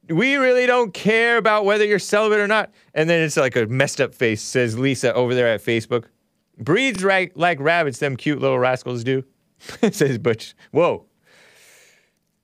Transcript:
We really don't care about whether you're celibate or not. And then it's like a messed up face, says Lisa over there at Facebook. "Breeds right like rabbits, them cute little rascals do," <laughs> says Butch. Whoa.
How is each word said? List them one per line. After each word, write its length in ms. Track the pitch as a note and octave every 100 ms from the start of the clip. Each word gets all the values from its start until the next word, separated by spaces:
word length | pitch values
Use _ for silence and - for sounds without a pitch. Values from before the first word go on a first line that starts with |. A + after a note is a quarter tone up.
| -
We 280 | E3 B3+ C#4
really 300 | B3+ B3 B3
don't 280 | B3 A#3
care 420 | - G3 A3+ A#3 A#3
about 280 | G#3+ G#3+
whether 200 | G3+ G#3
you're 140 | G#3 G3+
celibate 420 | - G#3 G#3+ G#3+
or 80 | G3+
not. 220 | G#3+ - _ _
And 140 | - D#3+
then 140 | E3+
it's 140 | D#3+ D#3+
like 200 | C3 B2
a 100 | A2
messed 340 | C3 C#3 -
up 140 | B2
face, 280 | - A#2+ G#2+
says 360 | - C3 A#2+ A2
Lisa 340 | C3+ B2+ B2+
over 200 | A#2+ B2
there 140 | B2 A#2+
at 140 | G#2+
Facebook. 440 | - A2+ A2 A#2 - _ _ _ _ -
"Breeds 460 | G#2+ G3+ C4+ F#3+
right 320 | F#3+ F#3+ F3+ D3
like 240 | F3 D3+
rabbits, 380 | C#3+ E3+ D3+ B2
them 180 | C#3+ C3
cute 240 | D3+ C3+
little 180 | C3+ B2+
rascals 460 | B2+ B2+ B2 B2
do," 200 | A#2 C3+ C3 _ _ _
<laughs> 340 | - - G#3+
says 280 | - C#3+ A#2
Butch. 360 | A#2+ A2 - _ -
Whoa. 340 | C#3+ E3+ A2+ _ _ _ _ _ _ - - _ _ _ _ _ _